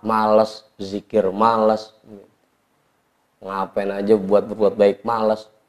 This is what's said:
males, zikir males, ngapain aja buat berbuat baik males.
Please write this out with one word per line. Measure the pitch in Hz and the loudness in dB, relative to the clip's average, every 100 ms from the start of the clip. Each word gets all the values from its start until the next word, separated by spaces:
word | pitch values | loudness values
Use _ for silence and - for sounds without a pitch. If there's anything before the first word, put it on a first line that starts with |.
| 107 | -4
males, | 110 107 107 110 - _ _ | -2 2 2 2 -4 _ _
zikir | 95 98 - 107 95 | -10 -10 -4 -2 -2
males, | 95 113 113 110 107 - _ _ 104 101 _ _ _ _ _ _ _ _ _ _ _ | 0 2 2 0 0 -4 _ _ -20 -20 _ _ _ _ _ _ _ _ _ _ _
ngapain | 95 98 92 107 98 | -10 -8 -6 -6 -6
aja | 98 101 | -4 2
buat | 110 95 101 101 | 2 2 0 0
berbuat | 104 104 107 | -2 -2 2
baik | 101 98 | 2 2
males. | 117 117 110 110 - _ | -4 -2 0 -2 -6 _